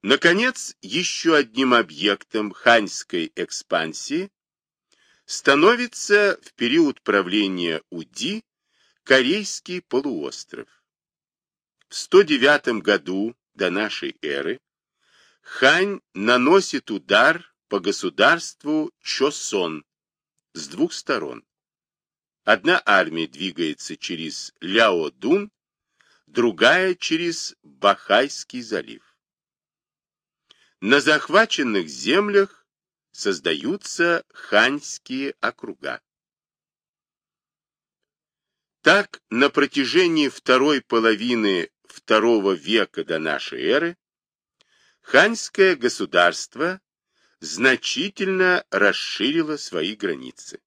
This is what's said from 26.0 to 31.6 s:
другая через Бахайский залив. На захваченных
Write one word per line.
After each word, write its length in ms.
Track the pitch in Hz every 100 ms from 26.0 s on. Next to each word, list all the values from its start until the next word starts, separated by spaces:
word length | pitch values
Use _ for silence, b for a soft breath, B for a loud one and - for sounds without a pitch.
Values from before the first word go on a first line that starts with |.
| _ _ _
другая 680 | - 120 92 113 170 185 180
через 640 | - 160 170 160 - _
Бахайский 1000 | _ _ 101 - - 104 139 - - 127
залив. 420 | 113 101 57 - _ _ _ _ _ _ _ _ _ _ _ _ _ _ _ b b b
На 220 | 98 135
захваченных 880 | 143 151 - 175 226 -